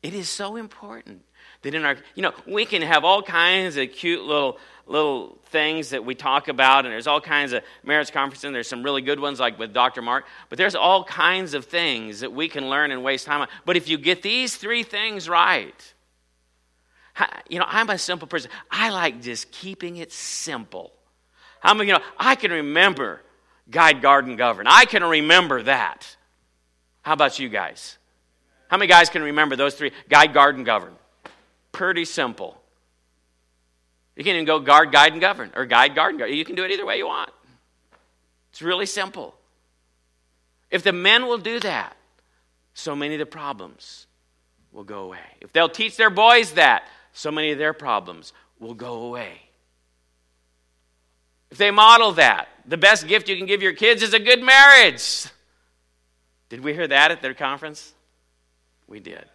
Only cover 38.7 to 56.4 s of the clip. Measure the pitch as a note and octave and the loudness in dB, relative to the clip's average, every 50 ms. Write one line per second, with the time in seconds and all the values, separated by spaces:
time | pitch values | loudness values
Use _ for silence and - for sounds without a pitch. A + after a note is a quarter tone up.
38.7 | F3+ F3+ G3 F#3+ - G#3 F#3+ G3 - F#3 B2 D#2 _ _ _ _ _ _ _ _ | -4 -4 -4 -6 -4 -6 -6 -6 -8 -16 -16 -18 _ _ _ _ _ _ _ _
39.7 | _ _ _ _ _ _ _ _ _ _ _ _ _ _ _ _ _ _ _ _ | _ _ _ _ _ _ _ _ _ _ _ _ _ _ _ _ _ _ _ _
40.7 | - F#3 - G3+ F3+ F3+ F3+ G3 A3 A#3+ B3+ B3 A#3+ A3+ E3+ A3 A#3 A#3+ A#3 G3+ | -8 -2 -2 -2 -4 0 2 2 2 2 2 -2 -6 -6 -6 -8 -8 -6 -6 -6
41.7 | D#3+ A#2 G2 - - _ _ _ _ _ _ _ _ _ _ _ _ _ _ _ | -6 -6 -8 -10 -16 _ _ _ _ _ _ _ _ _ _ _ _ _ _ _
42.7 | _ - - D#3+ D3 C#3+ C#3+ D3 D#3 D3 D3+ D3 D3+ D#3 D3 C#3+ C3+ G2+ F#2 D#2+ | _ -16 -12 -12 -10 -8 -8 -8 -8 -10 -10 -12 -12 -14 -12 -12 -12 -12 -16 -20
43.7 | - _ - - - - - _ _ _ _ _ _ _ _ _ _ _ _ _ | -20 _ -20 -20 -20 -20 -20 _ _ _ _ _ _ _ _ _ _ _ _ _
44.7 | _ G#2+ G2+ G2 G#2 G2+ F#2+ F#2 F#2 F2 E2+ - _ _ - - _ E3 E3+ D#3+ | _ -20 -18 -16 -16 -16 -14 -16 -18 -20 -20 -20 _ _ -20 -4 _ 0 0 0
45.7 | E3 - A3 A3 - - A3+ A3 F#3 G3 G#3+ A3+ A#3+ A#3+ A3+ E3+ D3+ E3+ E3+ - | -2 -6 -8 -8 -2 0 0 2 2 4 6 6 6 6 4 0 2 4 6 6
46.7 | A#2 - - - - _ _ _ _ - - D3+ D3+ D#3 D#3 D3+ D3 C3+ D3+ D#3 | 6 4 -2 -10 -20 _ _ _ _ -10 -10 -8 -6 -4 -4 -4 -4 -4 -4 -6
47.7 | D#3 - D3 C3+ A2+ G2+ F2+ F2+ F2 E2 D#2+ - _ _ _ _ _ _ A2+ A2+ | -6 -6 -6 -4 -4 -4 -4 -8 -20 -20 -20 -20 _ _ _ _ _ _ -18 -18
48.7 | A#2 A2 A#2+ B2 A#2+ A#2 A#2 A#2+ A#2+ B2 A2+ F#2 F2 - _ _ _ _ _ _ | -16 -14 -14 -14 -12 -12 -12 -12 -12 -12 -14 -16 -18 -20 _ _ _ _ _ _
49.7 | _ _ _ _ _ _ _ _ _ _ _ _ _ _ _ _ _ _ _ _ | _ _ _ _ _ _ _ _ _ _ _ _ _ _ _ _ _ _ _ _
50.7 | _ _ _ _ _ _ _ _ _ _ _ _ _ _ _ _ D3+ - G3+ G#3 | _ _ _ _ _ _ _ _ _ _ _ _ _ _ _ _ -4 0 0 2
51.7 | G3+ G#3 G#3+ A3 A#3 A#3 A3+ G#3 F3 E3 C#3+ A#2+ G#2 E2+ - - - _ _ B2 | 6 8 8 10 10 8 6 2 4 6 6 6 4 2 -4 -12 -16 _ _ -8
52.7 | D3+ E3+ - - A3 F#3 D#3 D#3 G3 G#3+ - F#3 F#3+ F3+ F#3+ F#3+ G3+ G3+ G3 F#3+ | -4 4 6 6 6 4 2 -2 -2 -2 -2 -4 -8 -6 -2 -4 -2 0 0 -4
53.7 | D#3+ - G#3+ A3+ A#3 G3+ A3+ G#3+ G3+ A3 G#3 A3+ B3 A#3+ B3 B3+ C4 C4+ C#4 C#4+ | -2 0 2 2 2 2 0 0 0 0 4 4 2 2 4 6 8 10 10 12
54.7 | C#4 C4 A3+ F3 C3 - - - - - - - _ _ _ _ _ _ _ _ | 12 10 8 6 4 -2 -8 -8 -6 -8 -10 -14 _ _ _ _ _ _ _ _
55.7 | _ _ _ _ _ _ _ _ _ _ _ _ _ _ | _ _ _ _ _ _ _ _ _ _ _ _ _ _